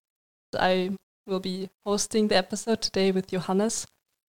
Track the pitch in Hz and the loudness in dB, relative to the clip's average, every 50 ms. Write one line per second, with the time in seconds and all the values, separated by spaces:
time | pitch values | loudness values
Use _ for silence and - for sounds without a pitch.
0 | _ _ _ _ _ _ _ _ _ _ - - - 185 185 185 185 185 196 190 | _ _ _ _ _ _ _ _ _ _ -2 0 2 2 2 2 0 -2 -4 -8
1 | _ _ _ _ - - 190 185 190 190 185 190 190 190 _ _ - 208 202 208 | _ _ _ _ -8 -4 -4 -4 -4 -4 -8 -8 -8 -12 _ _ -4 -2 0 0
2 | - - - 220 214 208 214 185 185 - 214 202 - 233 226 - - - - 196 | 0 0 0 2 2 4 4 2 2 0 -4 -6 -2 -2 -2 0 -2 -2 0 2
3 | 190 196 185 185 190 - - 185 160 - 190 190 208 226 - - - - _ _ | 2 2 2 0 -2 -2 -4 -4 -2 0 0 2 0 0 -2 -4 -8 -10 _ _
4 | _ _ _ _ _ _ | _ _ _ _ _ _